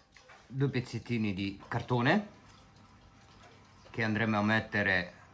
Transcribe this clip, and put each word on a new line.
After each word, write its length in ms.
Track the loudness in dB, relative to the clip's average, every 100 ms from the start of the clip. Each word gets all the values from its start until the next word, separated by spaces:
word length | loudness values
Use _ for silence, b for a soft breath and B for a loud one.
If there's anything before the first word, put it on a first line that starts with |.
| _ -20 -20 -20 -10
due 220 | -2 0
pezzettini 640 | 0 -4 -8 -4 -2 0
di 260 | -2 -4 -6 -6
cartone 720 | -6 -2 0 4 2 0 -10 -20 -20 -20 -20 -20 -20 -20 -20 -20 -20 -20 -20 -20 -20 -12
che 100 | -4
andremo 360 | 0 0 2 2
a 40 |
mettere 680 | 4 2 2 0 2 2 -2 -8 -20